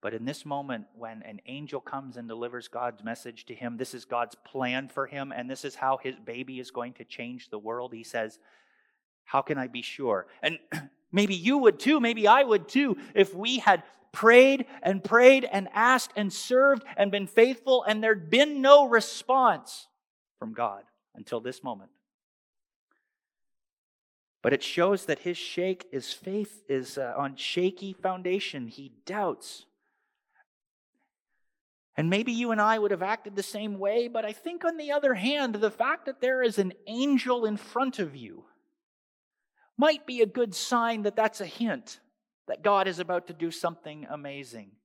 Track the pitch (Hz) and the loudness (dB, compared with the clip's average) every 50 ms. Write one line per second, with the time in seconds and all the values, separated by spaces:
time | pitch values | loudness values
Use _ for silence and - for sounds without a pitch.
0 | - 101 113 110 113 127 147 - - 147 143 143 143 139 127 110 101 _ _ 113 | -8 -8 -8 -8 -10 -10 -10 -10 -10 -10 -8 -8 -8 -8 -10 -10 -10 _ _ -16
1 | 117 113 113 110 - - 104 101 _ - 127 143 151 135 - 135 _ - - 139 | -16 -16 -16 -16 -18 -20 -20 -20 _ -16 -16 -16 -14 -12 -12 -12 _ -10 -12 -12
2 | 139 131 117 123 117 113 113 113 117 120 120 123 117 - - 117 123 120 117 101 | -12 -14 -16 -16 -14 -14 -10 -10 -10 -10 -10 -14 -16 -12 -10 -8 -8 -8 -8 -10
3 | 104 113 117 - - 123 117 - - - 123 - 127 120 117 113 131 - - 123 | -12 -12 -12 -10 -12 -18 -18 -18 -20 -20 -16 -12 -10 -10 -8 -8 -10 -10 -10 -16
4 | - _ 123 120 120 117 - _ _ - _ 135 131 123 123 131 139 127 - - | -12 _ -6 -6 -6 -6 -8 _ _ -14 _ -6 -4 -2 -4 -4 -6 -8 -8 -8
5 | 135 127 147 143 135 139 131 120 120 127 135 - - 143 - - 131 131 135 131 | -8 -8 -8 -10 -10 -10 -10 -10 -10 -10 -10 -10 -10 -12 -10 -6 -2 -2 -2 -2
6 | - 131 131 - 110 110 117 123 127 131 135 127 127 - _ 123 120 123 123 _ | -4 -10 -12 -10 -14 -14 -12 -12 -12 -12 -12 -14 -14 -12 _ -10 -10 -10 -12 _
7 | 117 _ - - 120 120 123 123 - _ - 107 104 113 117 123 123 123 120 113 | -20 _ -14 -14 -12 -12 -12 -16 -14 _ -14 -12 -8 -8 -8 -8 -8 -10 -12 -16
8 | 113 - - 117 110 110 110 _ _ _ _ _ _ _ _ _ _ _ _ _ | -16 -8 -6 -6 -6 -6 -8 _ _ _ _ _ _ _ _ _ _ _ _ _
9 | _ _ _ _ _ - - 139 135 - 156 139 127 127 120 123 117 - - - | _ _ _ _ _ -2 -2 -2 0 0 -4 -6 -6 -8 -8 -10 -10 -10 -10 -6
10 | 139 123 107 92 90 - - - - 151 165 156 _ _ - 160 143 - _ _ | -2 -2 -2 -2 -2 -8 -16 -4 -4 -4 -4 -4 _ _ -12 -10 -10 -14 _ _
11 | _ _ - 190 208 202 196 175 165 226 269 285 262 220 - - - 254 311 302 | _ _ 0 0 0 0 0 -2 0 0 2 6 6 6 6 6 2 2 2 2
12 | 233 233 233 226 214 202 226 269 285 247 220 196 160 - - 262 285 269 196 - | 2 0 0 2 6 8 8 8 6 4 2 2 0 0 0 0 2 2 -2 -4
13 | - - - - 196 - 165 175 202 233 254 247 - 214 190 170 - - - _ | -6 -4 2 2 2 2 2 -8 -6 -6 -6 0 4 4 4 4 2 -12 -20 _
14 | _ _ - - 208 226 233 247 262 269 269 262 247 - - - - 175 196 190 | _ _ -8 4 6 10 10 12 10 10 6 2 -2 -8 -10 -4 -2 -2 -2 -2
15 | 190 - 220 233 247 254 269 269 247 - - 202 190 - - 208 226 247 262 247 | -2 4 4 10 10 10 10 10 4 0 -2 -4 -4 -2 -2 2 4 4 4 4
16 | - - - 208 208 196 - - - - - 254 269 277 277 226 - - - - | 2 -4 -4 -4 -4 -4 -4 -8 -6 0 2 4 6 6 4 2 -2 -10 -2 0
17 | 202 202 190 202 196 180 - - 226 254 262 247 _ 269 254 247 - - 220 214 | 0 0 0 -4 -4 2 6 6 6 6 4 -4 _ 2 2 2 2 0 -2 0
18 | 214 220 220 202 160 156 190 247 285 302 294 277 262 269 285 294 285 254 233 226 | 2 2 0 0 0 0 4 4 4 4 2 2 8 10 10 10 10 8 4 2
19 | 214 - - - - - 254 269 254 233 180 147 - - - - - _ _ _ | 2 0 -12 -12 -2 0 2 4 4 4 2 2 -4 -14 -18 -18 -20 _ _ _
20 | _ _ _ _ _ _ _ _ - 110 110 113 120 107 98 101 101 _ _ _ | _ _ _ _ _ _ _ _ -14 -12 -6 -4 -4 -4 -4 -8 -18 _ _ _
21 | _ _ _ - 107 - 123 113 113 123 127 - - 131 113 98 95 _ _ _ | _ _ _ -20 -12 -8 -8 -8 -8 -8 -12 -12 -12 -14 -14 -14 -16 _ _ _
22 | _ _ _ _ _ _ _ _ _ _ _ _ _ _ _ _ _ _ _ _ | _ _ _ _ _ _ _ _ _ _ _ _ _ _ _ _ _ _ _ _
23 | _ _ _ _ _ _ _ _ _ _ _ _ _ _ _ _ _ _ _ _ | _ _ _ _ _ _ _ _ _ _ _ _ _ _ _ _ _ _ _ _
24 | _ _ _ _ _ _ _ _ - 120 139 135 - - - 175 170 190 202 185 | _ _ _ _ _ _ _ _ -2 0 0 0 -2 -4 -2 0 2 2 2 -2
25 | - - 151 - - 180 175 - - - - - 180 190 185 180 - - - 135 | -2 -4 -6 -4 -4 -8 -8 -8 -10 -10 -6 -4 -2 -4 -4 -6 -10 -10 -10 -10
26 | 120 - - - - 190 190 214 208 - - - _ - 143 131 127 127 - 139 | -10 -10 -14 -12 -10 -8 -6 -6 -8 -8 -12 -20 _ -6 -4 -4 -4 -8 -8 -8
27 | 135 120 - - 143 139 135 - - - - 185 180 185 185 - 196 196 185 _ | -8 -6 -6 -6 -6 -6 -6 -8 -8 -6 -2 0 0 -2 -2 -4 -12 -14 -14 _
28 | - 185 185 185 185 180 185 202 196 - - 143 123 113 - - 139 135 _ _ | -6 -6 -6 -4 -4 -4 -4 -2 -4 -6 -8 -10 -12 -12 -12 -16 -20 -20 _ _
29 | _ - 185 214 202 175 127 - - - - - - _ _ _ _ _ _ _ | _ -10 -6 -4 -4 -4 -4 -6 -12 -18 -20 -20 -20 _ _ _ _ _ _ _
30 | _ _ _ _ _ _ _ _ _ _ _ _ _ _ _ _ _ _ _ _ | _ _ _ _ _ _ _ _ _ _ _ _ _ _ _ _ _ _ _ _
31 | _ _ _ _ _ _ _ _ _ _ _ _ _ _ _ _ _ _ _ - | _ _ _ _ _ _ _ _ _ _ _ _ _ _ _ _ _ _ _ -2
32 | 156 165 185 202 226 247 233 226 247 240 226 214 208 220 220 220 208 202 202 170 | 0 0 0 0 0 -2 -4 -4 -2 -2 0 0 2 2 2 0 0 -2 -2 -2
33 | 180 196 220 226 - 208 202 196 190 - - 208 214 214 202 196 190 196 214 240 | -2 -4 -4 -6 -6 -10 -8 -8 -8 -8 -10 -10 -8 -8 -8 -4 -4 0 0 0
34 | 240 240 240 226 220 208 214 - _ 330 349 339 - 330 339 320 302 294 285 294 | -2 -2 -4 -6 -6 -6 -10 -10 _ -12 -10 -4 -4 -4 -4 -4 -6 -2 -2 -2
35 | 285 277 254 190 185 254 294 294 277 254 214 208 214 214 208 - - 254 311 - | -2 -2 -4 -2 -2 -2 0 0 -2 -2 -2 -2 -2 -2 0 0 -2 -2 -2 -4
36 | - 277 262 _ - 247 262 262 254 233 202 202 196 185 175 _ _ - 220 240 | -6 -14 -8 _ -2 -2 0 0 0 0 2 0 -2 -2 -4 _ _ -12 -4 -2
37 | 269 285 277 247 - 254 247 247 226 214 214 202 - - - 233 269 262 247 - | 2 2 2 2 2 2 0 0 0 -2 -2 -4 -8 -6 -2 -2 -2 -2 -2 -4
38 | 190 151 139 139 120 98 82 - - _ _ _ _ _ _ _ _ _ _ _ | -6 -6 -6 -14 -16 -16 -18 -20 -20 _ _ _ _ _ _ _ _ _ _ _
39 | _ _ _ _ _ _ _ _ _ _ _ _ _ _ _ - 262 311 311 294 | _ _ _ _ _ _ _ _ _ _ _ _ _ _ _ 2 2 2 2 0
40 | - - 247 240 226 208 - 247 240 214 175 - - - 254 240 233 233 233 214 | -6 -12 0 0 0 0 2 -4 -4 -2 -4 -10 -6 -2 0 0 0 0 -2 -2
41 | 208 208 202 220 214 214 220 - 202 165 - - 240 226 165 127 - - - - | -4 -2 0 0 0 0 -2 -4 -12 -12 -8 -6 -4 -4 -4 -6 -8 -16 -20 -20
42 | _ _ _ _ _ _ _ _ _ - - - 156 208 202 196 190 190 175 165 | _ _ _ _ _ _ _ _ _ -10 -10 -2 2 2 2 4 2 0 -2 -6
43 | 180 165 180 175 175 - 170 151 165 170 160 - - 170 165 165 _ 156 151 151 | -6 -4 -4 -4 -4 -8 -10 -6 -6 -6 -6 -4 -6 -6 -6 -6 _ -18 -16 -16
44 | 147 151 151 147 143 143 139 139 139 123 117 110 101 101 104 _ _ | -14 -12 -12 -12 -12 -14 -14 -14 -16 -16 -18 -20 -20 -20 _ _ _